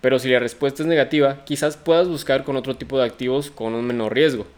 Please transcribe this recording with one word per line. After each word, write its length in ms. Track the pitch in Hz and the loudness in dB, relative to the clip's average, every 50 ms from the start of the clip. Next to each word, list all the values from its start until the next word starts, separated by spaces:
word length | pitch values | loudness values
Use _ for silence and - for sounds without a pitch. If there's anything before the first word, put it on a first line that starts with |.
Pero 180 | - 127 131 127 | 2 2 2 2
si 100 | 120 131 | 2 2
la 120 | 127 123 | 2 2
respuesta 420 | 120 120 - - 147 139 135 - 156 | 2 0 -4 -2 -2 -2 -2 -2 -2
es 60 | 160 | 0
negativa, 560 | 170 156 135 131 160 151 143 139 139 143 - | 2 2 2 2 2 2 2 2 2 -2 -8
quizás 320 | - 151 139 - 151 151 | -8 -6 -2 -2 -2 -2
puedas 320 | - - 165 165 165 180 180 | -4 0 2 4 4 4 2
buscar 340 | 170 143 - - 135 135 135 | 0 -6 -2 0 0 0 0
con 140 | - 135 | -2 -4
otro 180 | 131 120 135 131 | -4 -4 -4 -8
tipo 240 | 120 120 113 135 135 | -8 -8 -4 0 0
de 60 | 127 | 0
activos 480 | 117 113 - 131 123 127 139 147 143 - | 0 -2 -4 -4 -2 -2 -2 -2 -6 -10
con 200 | - 113 113 113 | -8 -6 -4 -4
un 120 | 117 120 | -4 -4
menor 280 | 123 123 120 110 107 107 | -4 -2 -2 -2 -2 0
riesgo. 340 | 123 151 160 135 113 104 - - | 2 2 2 2 -2 -8 -10 -14